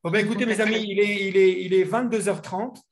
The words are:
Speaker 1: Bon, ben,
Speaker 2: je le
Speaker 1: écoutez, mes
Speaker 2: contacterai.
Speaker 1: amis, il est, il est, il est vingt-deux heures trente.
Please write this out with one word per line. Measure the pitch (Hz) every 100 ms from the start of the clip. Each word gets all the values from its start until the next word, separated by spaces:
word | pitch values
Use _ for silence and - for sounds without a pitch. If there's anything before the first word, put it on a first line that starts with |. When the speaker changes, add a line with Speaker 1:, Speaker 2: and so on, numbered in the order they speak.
Speaker 1:
Bon, | 170
ben, | 202
Speaker 2:
je | 208
le |
Speaker 1:
écoutez, | 214 233
mes |
Speaker 2:
contacterai. | 208 214 220
Speaker 1:
amis, | 214
il | 196
est, | 208 208 196
il | 190
est, | 190 180
il | 185
est | 190
vingt-deux | 180 220 247 226 196
heures | 165
trente. | - 185 247 233 _